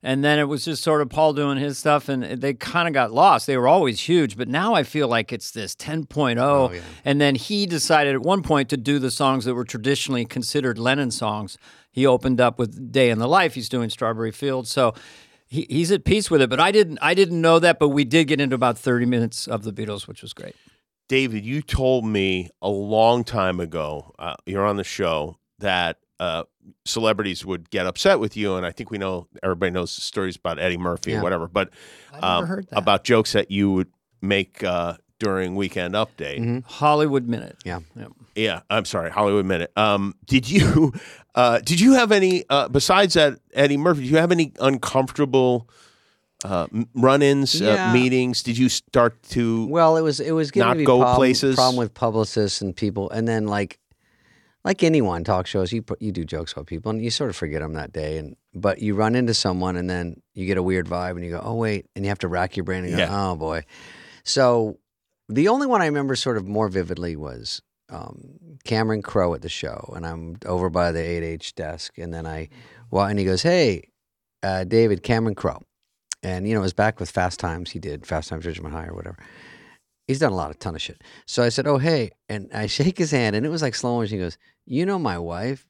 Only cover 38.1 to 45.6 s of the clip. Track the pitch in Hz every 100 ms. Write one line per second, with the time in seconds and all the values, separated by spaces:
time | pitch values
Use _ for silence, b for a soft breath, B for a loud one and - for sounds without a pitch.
38.1 | _ _ - 110 85 _ 107 98 101 82
39.1 | 98 104 101 95 90 85 - 107 101 98
40.1 | - - 131 117 190 - 156 156 - B
41.1 | B B - 123 117 - 170 226 262 233
42.1 | 208 190 180 - 139 127 131 - 190 202
43.1 | 170 151 127 _ - 143 143 160 156 127
44.1 | 156 170 175 160 - 131 135 - 131 135
45.1 | - 147 131 127 123